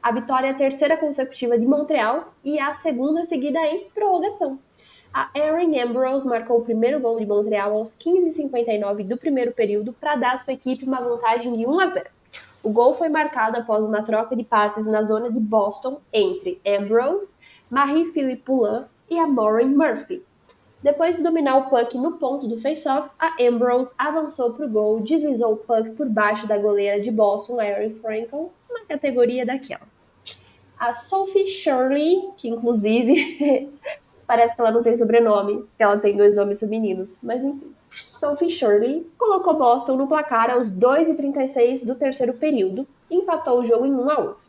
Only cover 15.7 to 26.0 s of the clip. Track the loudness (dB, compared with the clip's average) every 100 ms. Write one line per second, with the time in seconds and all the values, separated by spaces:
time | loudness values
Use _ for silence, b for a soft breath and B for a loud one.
15.7 | -2 -8 -8 _ 0 0 0 -6 -6 -2
16.7 | 0 2 2 2 -2 -6 _ b b _
17.7 | 0 2 2 0 -2 -2 -4 -2 0 2
18.7 | -2 -8 _ _ -2 2 2 2 4 4
19.7 | 4 2 0 -8 -12 -12 _ _ _ _
20.7 | _ 0 2 0 2 0 2 4 2 4
21.7 | 2 2 -2 -4 -2 -4 -4 -6 -4 -4
22.7 | -4 -2 -2 -4 _ -4 2 2 2 2
23.7 | 2 -2 -4 -2 -2 -4 -4 -4 -4 -2
24.7 | 0 2 0 0 0 0 0 0 0 0
25.7 | 0 0 -4